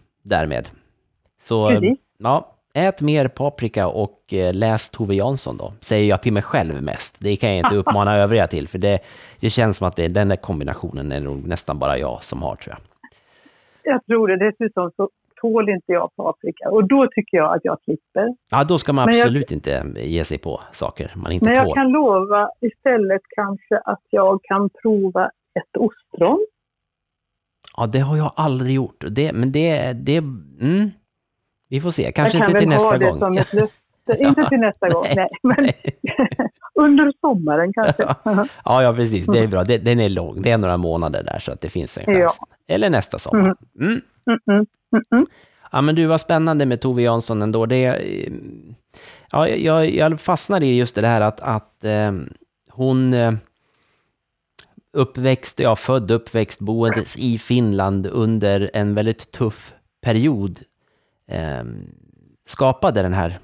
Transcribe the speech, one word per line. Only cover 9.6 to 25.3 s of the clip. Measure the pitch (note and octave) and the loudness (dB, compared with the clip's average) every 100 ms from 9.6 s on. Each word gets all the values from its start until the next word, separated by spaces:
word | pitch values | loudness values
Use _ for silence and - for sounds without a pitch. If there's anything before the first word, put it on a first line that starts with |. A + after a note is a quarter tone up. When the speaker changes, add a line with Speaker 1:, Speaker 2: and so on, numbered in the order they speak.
| A2 F#2+ | 0 0
Speaker 1:
som | F2+ | -2
att | - | -2
det, | E2 | -2
den | F#2 G2+ | 0 0
där | F#2 | 0
kombinationen | - D#2+ C#2 D2+ - C#2 C#2+ | -4 -6 -6 -8 -10 -8 -8
är | C#2 | -6
nog | C#2 C#2 D#2+ | -6 -8 -6
nästan | F2 - C#2+ | -8 -6 -4
bara | C2+ B1+ | -2 -2
jag | C#2 A#1 | -4 -8
som | - B1+ | -12 -8
har, | B1 - | -8 -10
tror | - - | -14 -20
jag. | - _ - _ _ _ _ _ _ _ | -20 _ -20 _ _ _ _ _ _ _
Speaker 2:
Jag | - B3+ - | -2 -2 0
tror | A3+ G#3+ | 2 2
det. | F#3 G#3+ | 2 0
Dessutom | G#3 A3+ - F3+ - | 0 -4 -4 -6 -4
så | G3 - _ _ | -6 -6 _ _
tål | A#3 A3+ G#3 | -2 0 0
inte | F#3 - | -2 -2
jag | F3 E3+ - | -2 -2 -4
paprika, | E3 - - - - | -8 -6 -10 -8 0
och | G#3+ F#3+ | 2 4
då | C#4 B3+ | 4 2
tycker | - G#3 F#3 | 0 -2 0
jag | D#3 F3 | 2 0
att | |
jag | - E3+ | -2 -6
slipper. | - D#3 - - A3 B3 _ | -6 -8 -6 -4 -4 -6 _
Speaker 1:
Ja, | B2+ | 0
då | D3+ D3+ | 2 0
ska | - | 0
man | C#3 B2 | 2 4
Speaker 2:
Men | A#3 | 4
jag | |
Speaker 1:
absolut | A#3+ C3+ - | 4 0 -4
inte | D2+ C#2+ C2+ D2 G1+ | -6 -4 -4 -4 -8
ge | C2 E2 | -4 -2
sig | D#2 D2+ | -2 -6
på | E2 A#1 - | -8 -10 -12
saker | - - - D2+ F2+ | -8 -8 -8 -12 -10
man | E2 | -6
inte | F2 | 0
Speaker 2:
Men | A3 | 2
jag | B3+ | 4
Speaker 1:
tål. | - | 2
Speaker 2:
kan | C4+ C4 | 2 2
lova | D4 C4+ F#3+ G3 G#3 G#3 - | 2 2 2 0 0 -2 -4
istället | A#3 - C4+ A#3+ F#3+ G3 - | -6 -2 0 0 0 -2 -4
kanske | - G3+ G3 - G#3 | -6 -6 -8 -4 -4
att | - G#3+ _ | -2 -8 _
jag | G#3 F#3+ F#3+ | 0 2 0
kan | - G3 G3+ - | -2 -2 -2 -2
prova | A3+ G#3 G3 F3+ F#3 | 0 0 0 0 -4